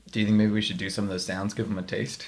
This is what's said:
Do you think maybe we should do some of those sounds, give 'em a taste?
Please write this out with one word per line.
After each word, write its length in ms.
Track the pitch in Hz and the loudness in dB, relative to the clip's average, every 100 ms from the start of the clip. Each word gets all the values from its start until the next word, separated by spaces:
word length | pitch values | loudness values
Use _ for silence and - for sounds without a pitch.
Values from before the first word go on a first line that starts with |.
| - | -6
Do 80 | 113 | 0
you 80 | 104 | 4
think 100 | 107 | 6
maybe 140 | 107 | 6
we 100 | 104 | 4
should 180 | 104 90 | 0 -2
do 120 | 98 | -4
some 140 | 101 | -2
of 60 | 101 | -2
those 140 | 92 | -2
sounds, 300 | 92 92 104 | -4 -4 -4
give 160 | 113 107 | -2 -4
'em 80 | 98 | -4
a 40 | |
taste? 440 | 92 - 113 - | -4 -4 -4 -6